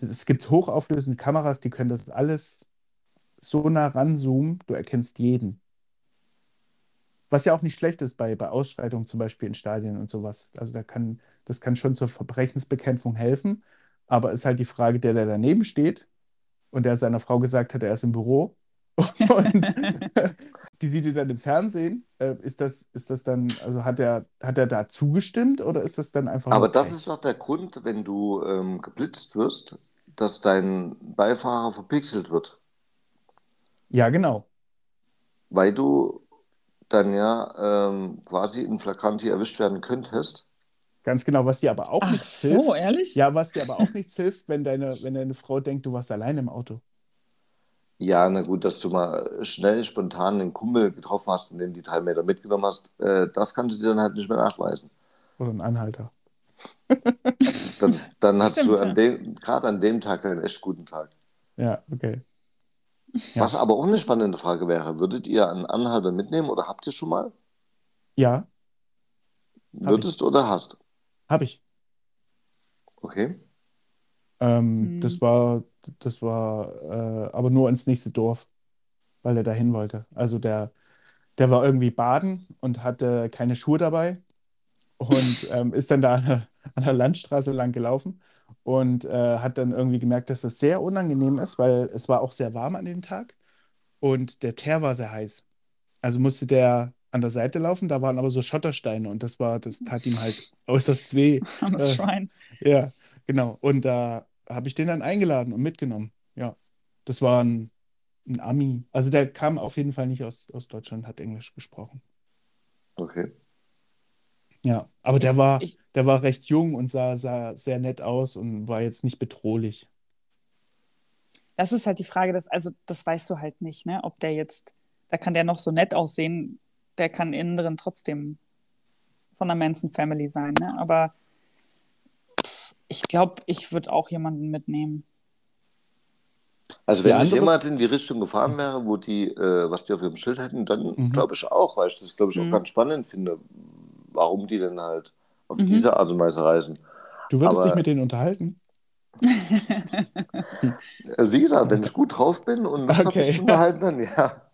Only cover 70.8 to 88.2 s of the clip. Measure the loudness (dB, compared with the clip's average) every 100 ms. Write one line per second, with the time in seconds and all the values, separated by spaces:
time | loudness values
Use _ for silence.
70.8 | _ _ _ _ -2 -2 -2 -8 _ _
71.8 | _ _ _ _ _ _ _ _ _ _
72.8 | _ _ -10 -4 -4 -4 _ _ _ _
73.8 | _ _ _ _ _ -2 2 4 2 2
74.8 | -2 -2 -4 0 4 4 4 0 -4 _
75.8 | -20 -10 -8 -6 -4 -2 -2 -4 -8 -10
76.8 | -10 -6 -6 -6 -6 -2 4 4 4 2
77.8 | 0 -2 -2 -2 0 -2 -8 _ _ _
78.8 | _ _ _ _ 0 0 0 0 2 0
79.8 | -2 -8 -10 -4 -2 -2 -2 -2 -4 -10
80.8 | _ _ _ _ _ 2 6 6 6 4
81.8 | 2 2 2 2 0 -4 -10 -8 -6 -4
82.8 | -4 -2 0 0 -2 -2 -2 -2 0 2
83.8 | 2 0 -2 -4 _ _ _ _ _ _
84.8 | _ -10 2 2 2 0 -2 -2 -2 -2
85.8 | 2 4 4 4 2 0 -2 _ -10 -4
86.8 | 0 2 2 0 -2 -2 -2 -2 -2 -2
87.8 | -2 -2 -4 -14